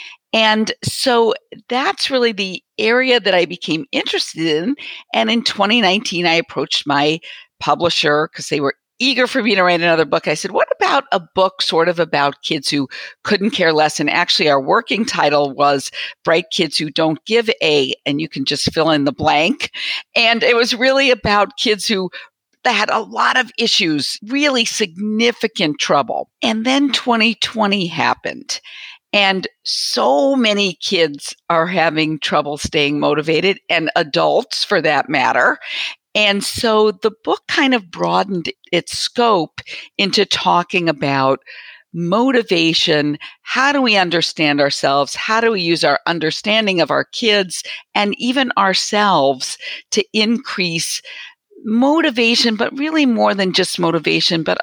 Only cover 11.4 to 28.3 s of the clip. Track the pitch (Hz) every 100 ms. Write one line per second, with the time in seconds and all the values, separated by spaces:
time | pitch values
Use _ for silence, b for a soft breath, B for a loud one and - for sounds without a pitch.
11.4 | 190 - - 160 170 170 160 147 143 143
12.4 | - 156 - 147 135 B B B - 202
13.4 | 202 - 165 156 151 - 147 - 175 -
14.4 | 156 139 139 202 226 226 226 175 151 147
15.4 | 143 131 143 139 - B B - - 165
16.4 | - - 160 - 156 156 160 151 - 220
17.4 | 220 - 160 147 131 127 - 143 160 -
18.4 | 135 147 - - 156 151 139 131 151 147
19.4 | 170 285 - B B B - - 226 233
20.4 | - 240 240 240 262 269 269 247 220 208
21.4 | 196 - 240 208 - 190 180 B B _
22.4 | _ _ 254 208 214 226 196 220 240 254
23.4 | 247 - 233 - 180 147 127 - 208 277
24.4 | 294 262 226 - 202 165 214 214 233 233
25.4 | 226 - 165 147 - 147 120 67 - _
26.4 | 240 220 226 277 285 - 254 226 220 220
27.4 | - 220 202 202 175 160 120 - -